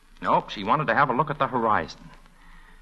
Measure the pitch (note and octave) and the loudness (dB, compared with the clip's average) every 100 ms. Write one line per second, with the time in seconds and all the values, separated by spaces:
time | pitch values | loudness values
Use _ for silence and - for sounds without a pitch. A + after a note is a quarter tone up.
0 | - - F3+ D#3+ - - G2 C#3+ D3+ A#2 | -20 -8 0 0 -2 -6 -2 0 2 2
1 | C#3+ B2 D#3 C#3+ C3 B2 A2+ G2+ D#2+ - | 2 2 -2 -2 -2 0 2 2 0 -10
2 | - - - - - - - - | -20 -20 -20 -20 -20 -20 -20 -20